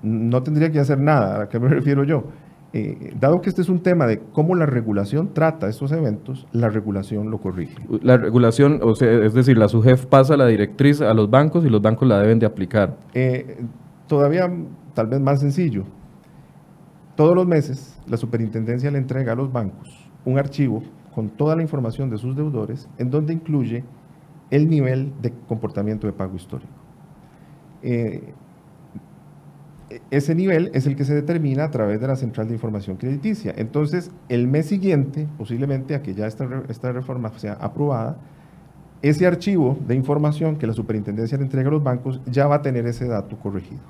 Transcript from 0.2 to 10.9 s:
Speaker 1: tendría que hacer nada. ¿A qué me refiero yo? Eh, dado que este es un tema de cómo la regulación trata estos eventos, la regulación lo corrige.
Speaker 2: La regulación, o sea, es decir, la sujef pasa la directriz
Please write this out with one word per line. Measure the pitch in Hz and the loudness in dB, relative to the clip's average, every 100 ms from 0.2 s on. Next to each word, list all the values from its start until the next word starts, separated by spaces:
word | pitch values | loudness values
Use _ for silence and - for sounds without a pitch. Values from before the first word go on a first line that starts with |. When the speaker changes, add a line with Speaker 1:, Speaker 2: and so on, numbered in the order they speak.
| 117 123 | 0 0
Speaker 1:
tendría | 127 151 160 | 0 0 2
que | 151 | 2
hacer | 139 139 | 2 2
nada. | 143 151 98 104 | 4 4 2 0
¿A | 104 | -4
qué | 117 | 0
me | 127 | 2
refiero | 143 143 139 | 2 2 2
yo? | 139 156 - - - - - | 2 0 -4 -16 -20 -20 -10
Eh, | 110 104 95 - - | -6 -6 -8 -12 -2
dado | 135 175 | 2 2
que | 202 | 0
este | 180 | -2
es | 185 | 0
un | 180 | 0
tema | 185 175 127 | 2 2 2
de | 107 | 0
cómo | - - 156 180 | -4 -2 0 2
la | 151 | 2
regulación | 123 110 101 101 143 190 | 0 0 -2 -2 -2 -2
trata | - 160 156 98 | 0 0 0 -6
estos | 107 139 | -4 -4
eventos, | 160 147 104 - 131 - | -2 -2 -4 -8 -12 -6
la | 117 113 | 0 0
regulación | 107 104 98 95 107 107 | 0 -4 -6 -4 -6 -6
lo | 110 | -6
corrige. | 95 90 76 - - 107 | -6 -6 -8 -12 -6 -2
Speaker 2:
La | 123 127 | 4 4
regulación, | 101 117 120 117 143 151 | 6 4 4 4 4 4
o | 113 107 | 2 4
sea, | 127 117 107 | 4 4 4
es | |
decir, | 113 127 117 | 4 4 6
la | 104 | 6
sujef | 113 113 127 - | 4 4 4 6
pasa | 135 135 147 | 6 6 6
la | 127 | 4
directriz | 107 101 - 139 | 4 2 2 2